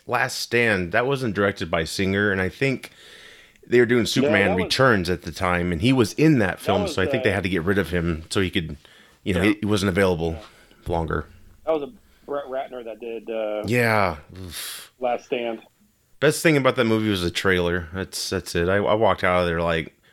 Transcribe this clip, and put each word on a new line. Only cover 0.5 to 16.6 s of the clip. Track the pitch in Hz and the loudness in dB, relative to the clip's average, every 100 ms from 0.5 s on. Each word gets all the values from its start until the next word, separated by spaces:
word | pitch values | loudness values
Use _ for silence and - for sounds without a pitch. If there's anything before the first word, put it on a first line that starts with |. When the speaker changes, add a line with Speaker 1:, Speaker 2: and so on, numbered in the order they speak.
| 120 117 95 85 | 0 2 0 0
Speaker 1:
that | 110 127 | 0 0
wasn't | 135 123 | -2 -2
directed | 98 101 - 87 | 0 0 0 -2
by | 85 | -2
Singer, | 80 - 95 98 104 | -2 -2 0 2 2
and | 95 | 0
I | 92 | -2
think | - 135 120 - - - - - - - _ - | -2 -2 -2 -8 -20 -20 -20 -20 -20 -20 _ 2
they | 123 | 4
were | 117 | 6
doing | 123 98 | 2 2
Superman | 127 143 98 98 | 0 2 2 2
Speaker 2:
No, | |
that | 92 | 0
was | |
Speaker 1:
Returns | 87 - 131 101 87 | 0 2 4 4 0
at | 87 | -4
the | 82 | -6
time, | - 90 87 87 | -4 0 0 0
and | 82 | 0
he | 120 | 2
was | 127 104 | 4 2
in | - 160 131 | 4 4 4
that | 92 - | 2 -2
Speaker 2:
That | |
Speaker 1:
film, | - 95 | 0 0
Speaker 2:
was, | 92 | 0
Speaker 1:
so | 95 | -2
I | 92 | 0
think | 120 | 0
they | 107 | 0
Speaker 2:
uh, | |
Speaker 1:
had | 95 | 0
to | 90 | 0
get | 90 | -2
rid | 85 98 | 0 0
of | 80 | 0
him | 87 85 80 82 | -2 -2 -4 -4
so | 104 | -2
he | 90 | -2
could, | 95 78 73 - - - _ | -2 -4 -10 -18 -20 -20 _
you | 101 | -4
know, | 90 | 0
Speaker 3:
Yeah. | 104 | 0
Speaker 1:
he, | 101 | 0
he | 104 | -2
wasn't | 104 98 | 0 0
available | 90 95 82 82 | 2 2 0 -2
Speaker 2:
Yeah. | 80 - - _ _ - | -6 -12 -20 _ _ -6
Speaker 1:
longer. | 85 80 80 - - - - | -4 -2 -4 -6 -16 -20 -10
Speaker 2:
That | 156 | -4
was | 160 | -4
a | 131 101 _ _ - | -6 -14 _ _ -10
Brett | 143 135 | -10 -8
Ratner | 131 - 123 | -8 -8 -12
that | 113 110 | -14 -12
did, | 117 113 107 | -12 -10 -8
uh, | 113 107 107 104 | -6 -4 -4 -2
Speaker 1:
Yeah. | 123 113 107 92 78 - 90 | 0 2 2 0 -2 -12 -16
Oof. | 92 - - - - _ | -14 -12 -12 -14 -18 _
Speaker 2:
Last | 123 120 - | -4 -4 -4
Stand. | 123 117 113 - _ _ _ _ _ | -6 -6 -8 -14 _ _ _ _ _
Speaker 1:
Best | 147 151 | 0 2
thing | 170 | 2
about | 143 | 4